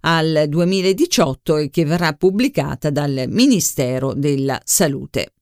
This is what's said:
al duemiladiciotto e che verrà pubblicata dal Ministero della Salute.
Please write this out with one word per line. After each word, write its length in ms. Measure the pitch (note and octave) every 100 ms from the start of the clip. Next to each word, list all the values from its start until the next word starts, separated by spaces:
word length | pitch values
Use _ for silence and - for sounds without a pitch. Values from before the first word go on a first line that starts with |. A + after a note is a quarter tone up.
al 460 | D3+ E3 D#3+ D#3 D3+
duemiladiciotto 1080 | D3+ F3 F#3+ F#3 G3 F4 - D#3+ C3 - D3+
e 140 | D3+
che 140 | -
verrà 280 | D3+ E3+ E3
pubblicata 760 | D3 F#3 G3 B3+ - D3 C3+ D3+
dal 340 | C#3+ C#3+ C3+ B2+
Ministero 840 | G3 C4+ A3 - - B2+ B2+ C3+
della 460 | C3 D3 C#3 C3+ C3
Salute. 680 | - - E3 C#3 - - D2+ _